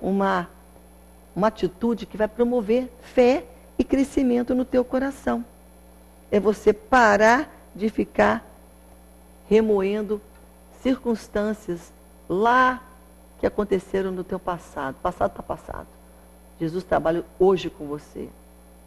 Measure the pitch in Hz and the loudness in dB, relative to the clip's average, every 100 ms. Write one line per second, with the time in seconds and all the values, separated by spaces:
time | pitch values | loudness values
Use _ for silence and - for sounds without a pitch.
0 | - 196 196 190 175 - - - - - | -4 0 0 0 -4 -12 -20 -20 -20 -20
1 | - - - 165 214 220 185 - 233 220 | -20 -20 -12 -2 -2 0 -6 -2 -4 -4
2 | 202 202 214 214 240 247 202 240 254 - | -6 -4 -4 0 0 0 0 -2 -2 -12
3 | - - 247 294 - - - - 254 277 | -4 2 4 4 -2 -18 -10 -6 -2 0
4 | 269 - 262 240 240 254 254 254 247 262 | 0 0 0 0 0 -2 0 0 0 -2
5 | 269 277 - 233 240 - - - - - | -4 -6 -6 -6 -8 -18 -20 -20 -20 -20
6 | - - - 208 190 202 214 208 - 254 | -20 -20 -4 0 0 0 0 0 2 4
7 | 226 202 220 254 302 - - - 214 - | 6 6 4 4 0 -12 -18 -6 -4 -2
8 | 202 - 208 226 - - - - - - | -4 0 2 0 -6 -20 -20 -20 -20 -20
9 | - - - - - 214 220 202 190 214 | -20 -20 -20 -14 2 2 4 2 0 -2
10 | 208 208 - - - - - - 247 262 | -4 -6 -8 -20 -20 -20 -20 -6 -2 -2
11 | 240 220 - 214 208 208 - 170 - - | -2 -6 -4 -4 -4 -6 -8 -10 -12 -20
12 | - - - 175 226 247 254 247 - - | -20 -16 -6 0 2 4 2 0 -10 -20
13 | - - - - 196 - 202 190 - 196 | -20 -20 -20 -4 -4 -2 -2 -2 -2 -4
14 | 190 185 180 185 - 170 - - 135 135 | -4 -6 -8 -8 -6 -8 -8 -8 -8 -6
15 | 180 180 196 - - 156 - - - - | -6 -2 -4 -4 -12 -12 -12 -16 -16 -20
16 | - - - - - - 165 175 185 156 | -20 -20 -20 -20 -20 -8 -8 -6 -2 0
17 | 156 170 - - 185 185 170 - 147 147 | 0 -2 -4 2 4 4 -2 -10 -12 -12
18 | - 147 139 - - - - - | -12 -16 -16 -18 -20 -20 -20 -20